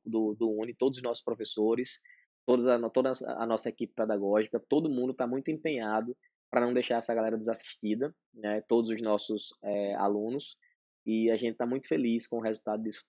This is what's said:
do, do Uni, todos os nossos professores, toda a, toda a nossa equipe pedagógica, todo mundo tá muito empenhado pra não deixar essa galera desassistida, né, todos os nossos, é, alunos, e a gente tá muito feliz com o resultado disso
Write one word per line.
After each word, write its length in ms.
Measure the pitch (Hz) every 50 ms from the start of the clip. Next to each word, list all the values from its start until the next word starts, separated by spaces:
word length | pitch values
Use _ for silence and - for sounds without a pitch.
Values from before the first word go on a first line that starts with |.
| -
do, 280 | 113 113 110 110 107 107
do 160 | 110 117 113
Uni, 240 | 107 107 113 120 117
todos 240 | - 127 135 135 127
os 60 | 123
nossos 200 | 120 117 - -
professores, 800 | - 117 117 110 - - 110 107 110 113 120 127 - - - _ - - _ _ _ _ _ _
toda 300 | - 127 123 120 127 120
a, 140 | 120 117 113
toda 220 | - 127 127 131 131 - - - - -
a 80 | 113
nossa 240 | 113 113 107 - 120
equipe 240 | 113 - 120 104 _
pedagógica, 720 | - 110 110 107 101 101 98 104 107 110 - - 113 - -
todo 200 | 139 151 165 156
mundo 240 | 135 123 123 127 127
tá 140 | - 127 120
muito 240 | 127 135 135 165
empenhado 640 | 156 156 - 160 147 120 110 107 107 110 113 120 123 - _ _ _ _ _ _
pra 120 | - 120
não 120 | 120 120 123
deixar 240 | 123 117 - 120 117
essa 160 | 113 - 117
galera 240 | 113 110 110 113 113
desassistida, 800 | 107 113 113 - - - - - - 104 107 113 135 151 160 _ _ _ _
né, 280 | 113 104 104 104 107
todos 280 | 107 - 117 117 113 113
os 120 | 113 107
nossos, 520 | 117 107 107 101 - - 107 104 - - - _
é, 320 | - 104 101 101 101 101 101
alunos, 640 | 101 101 101 104 104 107 113 127 143 - - - _ _ _ _ _ _ _ _ _ -
e 240 | 107 110 110 113 117
a 60 | 113
gente 220 | 107 120 117 110 -
tá 80 | 123
muito 220 | 120 127 135 - -
feliz 380 | 160 151 127 117 113 117 -
com 120 | - 120 117
o 40 |
resultado 400 | 110 110 107 107 - 110 107 110
disso 240 | 110 110 104 - -